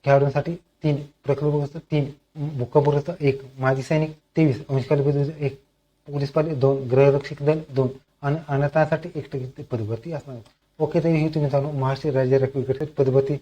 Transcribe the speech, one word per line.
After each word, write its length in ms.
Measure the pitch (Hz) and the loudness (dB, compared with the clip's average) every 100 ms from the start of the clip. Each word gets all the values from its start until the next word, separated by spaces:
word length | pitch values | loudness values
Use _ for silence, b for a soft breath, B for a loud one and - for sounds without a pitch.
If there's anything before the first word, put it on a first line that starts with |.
खेळाडूंसाठी 500 | - 139 143 143 160 | 4 4 4 0 -4
तीन, 420 | 170 _ _ 151 143 - _ | -10 _ _ -2 -2 -6 _
प्रकल्पग्रस्त 520 | - 139 147 147 143 165 | -4 -2 0 -2 -4 -10
तीन, 340 | _ 151 143 - _ 156 147 143 | _ -2 -2 -8 _ -10 -8 -6
भूकंपग्रस्त 520 | 120 151 143 143 170 170 | 2 2 4 0 -2 0
एक, 220 | 143 131 - 131 | 0 0 -10 -2
माजी 240 | 131 135 | 0 0
सैनिक 360 | 127 156 156 156 _ - | 0 0 -2 -6 _ 2
तेवीस, 320 | 156 120 - | 2 2 -2
अंशकालीन 420 | 135 127 147 139 | -4 0 2 2
पदवीधर 200 | 143 139 151 | 0 -2 -4
एक, 220 | 139 - _ _ _ _ - | -6 -6 _ _ _ _ -10
पोलीस 260 | 143 139 | -6 -2
पाले 220 | 160 156 | -2 -2
दोन, 340 | 143 135 135 127 | 2 2 2 2
गृहरक्षक 540 | 131 139 139 - - | 6 6 4 -2 -2
दल 180 | 143 160 160 | 0 0 -2
दोन 140 | 131 127 - _ _ | -2 -2 -4 _ _
आणि 140 | 143 151 160 | -4 -4 -2
अनाथांसाठी 600 | 139 143 156 151 156 175 | -2 0 0 0 0 -4
एक 180 | 151 - | -12 -8
टक्के 300 | 139 127 - | -10 -10 -12
पदभरती 500 | 139 117 107 113 165 | -8 -6 -4 -6 -8
असणार 240 | 151 135 123 | -12 -12 -18
आहे. 80 | - _ _ - | -18 _ _ -6
ओके, 220 | 156 170 | 0 0
तर 80 | 165 | 2
ही 60 | |
तुम्ही 280 | 160 156 156 | 2 2 0
मित्रांनो, 280 | 143 139 143 | 0 0 -2
महाराष्ट्र 400 | 143 131 135 156 | -2 -2 -2 0
राज्य 280 | 131 127 135 | 0 4 2
राखीव 240 | 131 139 127 | 2 -2 -4
गट 140 | 131 143 - | -4 -4 0
पदभरती. 340 | 131 131 139 143 | 4 4 2 -4